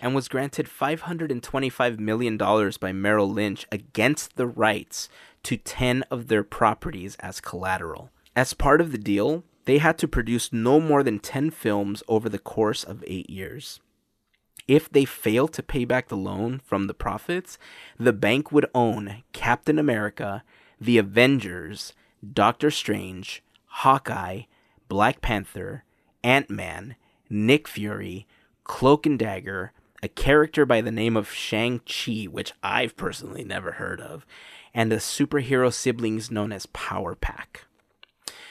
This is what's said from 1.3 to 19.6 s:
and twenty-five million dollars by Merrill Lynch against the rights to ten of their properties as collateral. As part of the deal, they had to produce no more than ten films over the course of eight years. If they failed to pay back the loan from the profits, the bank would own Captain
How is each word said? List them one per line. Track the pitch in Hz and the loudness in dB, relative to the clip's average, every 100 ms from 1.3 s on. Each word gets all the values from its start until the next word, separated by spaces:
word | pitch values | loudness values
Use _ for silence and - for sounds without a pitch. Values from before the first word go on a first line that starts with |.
and | 123 | -6
twenty-five | - 135 135 - 123 110 | -4 -4 -2 0 0 0
million | 107 110 120 107 | -2 0 0 0
dollars | 98 107 101 - | 2 4 2 -2
by | 92 | -6
Merrill | 95 101 107 98 | -2 2 2 2
Lynch | 104 104 95 - | 0 -2 -4 -8
against | 104 - - 113 147 - - | -10 -8 0 2 2 -4 -4
the | 123 | -4
rights | 117 110 107 - - - - - _ | 2 2 0 -6 -12 -14 -16 -20 _
to | - 120 | -6 -6
ten | - - 127 127 - | -6 -2 0 0 -2
of | 131 120 | -6 0
their | 110 | 0
properties | 101 - 113 110 - 95 95 - | 0 2 2 2 -6 -10 -12 -12
as | 92 92 | -12 -12
collateral. | - 87 92 92 82 78 - _ _ | -12 -6 -4 -4 -4 -10 -14 _ _
As | - 127 | 0 0
part | - 143 147 | 2 6 6
of | 170 | 4
the | 123 | -2
deal, | 104 101 113 160 - _ | 0 2 2 0 -6 _
they | - 139 | 2 4
had | 160 165 | 4 2
to | 151 | 0
produce | 123 113 117 - | 0 0 -2 -2
no | 120 117 147 | 0 4 4
more | 160 143 | 6 2
than | 135 104 | 2 0
ten | - 135 151 | -4 -2 -2
films | - 113 104 101 104 - | -2 -2 0 -2 -6 -2
over | 110 113 | 0 0
the | 104 | -8
course | - - 107 - | -8 0 0 0
of | - 104 - | -6 -12 -10
eight | 92 - | -10 -10
years. | 95 95 131 - - _ _ _ _ _ _ _ - - | -12 -12 -14 -16 -18 _ _ _ _ _ _ _ -10 4
If | 143 - | 4 6
they | 139 | 4
failed | 135 - - 110 156 | 4 0 0 2 2
to | - | -2
pay | - 139 | -6 -2
back | 120 127 - | 0 0 -2
the | 107 | -6
loan | 95 95 113 131 | -4 -4 -4 -6
from | - 98 98 | -4 -2 -2
the | |
profits, | 98 113 101 - 175 180 - - - - - | -4 -6 -6 -4 -6 -6 -18 -20 -20 -18 0
the | 120 | 2
bank | 107 101 123 147 | 4 4 2 4
would | 147 - | 2 4
own | 127 117 107 101 101 - | 4 2 2 -6 -12 -16
Captain | - 120 120 | -6 0 0